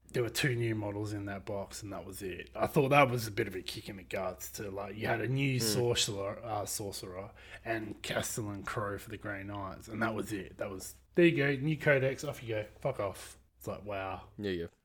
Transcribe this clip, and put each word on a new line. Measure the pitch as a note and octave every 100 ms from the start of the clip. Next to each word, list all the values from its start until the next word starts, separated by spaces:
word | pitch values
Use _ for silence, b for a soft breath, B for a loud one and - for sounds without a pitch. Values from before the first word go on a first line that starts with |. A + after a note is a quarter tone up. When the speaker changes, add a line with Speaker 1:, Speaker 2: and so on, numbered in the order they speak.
| -
Speaker 1:
there | C3
were | A2+
two | - C#3+ A#2+
new | A2+ G#2+
models | G#2 G2+ G#2+
in | G#2 G2+
that | G2 A2
box, | G2 F#2+ -
and | G2+
that | F#2 F#2+
was | F#2
it. | F#2+ F2 - -
I | C3
thought | D#3+ C3+
that | C#3+ C3
was | A#2+ A2
a |
bit | G#2 G#2
of | F#2+
a |
kick | - A2+ -
in | G2
the |
guts | F2 G2 C3 - -
to, | - G2+
like, | G2 G2+ G#2
you | A2
had | A#2
a | A2
new | C3+ C#3 B2
Speaker 2:
Hmm. | A2+
Speaker 1:
sorcerer, | B2 A#2+ A2+ - G2 G2 -
uh, | A#2 G#2 F#2
sorcerer | - G2+ - F#2+ F2+ G#2 - B B A2+
and | A2+ G2+ -
Castellan | - A#2 - B2 G#2 G2+
Crowe | G2 A#2 G2+ G2
for | A2
the | G2+
Grey | G#2 G2
Knights, | G2 G2+ F#2+ - G#2+
and | G#2+
that | A#2 G#2+
was | G2
it. | G2 - -
That | G2+
was | F#2 - - _ -
there | E3+
you | C#3+ C#3+ C3+
go, |
new | D3+ D3+
codex, | D3+ C3+ C3+ C3
off | C#3+ -
you | A2+ G#2+
go, | G#2 -
fuck | C#3+ B2+
off. | G2 - - - - -
It's | -
like, | - G2+
wow. | G2 F#2+ F#2 - -
Speaker 2:
Yeah, | G2+
yeah. | F2 E2+ _